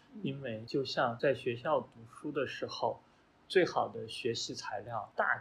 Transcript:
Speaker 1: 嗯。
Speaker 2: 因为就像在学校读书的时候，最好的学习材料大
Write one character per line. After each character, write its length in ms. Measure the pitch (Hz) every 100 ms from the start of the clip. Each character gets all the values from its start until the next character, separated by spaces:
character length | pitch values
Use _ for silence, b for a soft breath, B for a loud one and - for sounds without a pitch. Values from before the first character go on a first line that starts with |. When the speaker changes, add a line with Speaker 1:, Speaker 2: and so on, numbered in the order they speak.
| B
Speaker 1:
嗯。 80 | 214
Speaker 2:
因 180 | 175 139
为 220 | 135 110 117
就 160 | 147
像 340 | 131 - 131 117
在 160 | 147
学 220 | 131 - 120
校 240 | 165 -
读 100 | - 117 113
书 200 | - 147
的 120 | 143 127
时 200 | - 120
候， 340 | - 120 110 b b b _ -
最 160 | -
好 240 | 165 - 117
的 220 | 113 113
学 240 | - 120
习 200 | 117 -
材 280 | - - 104
料 320 | - 113 101 -
大 220 | - 120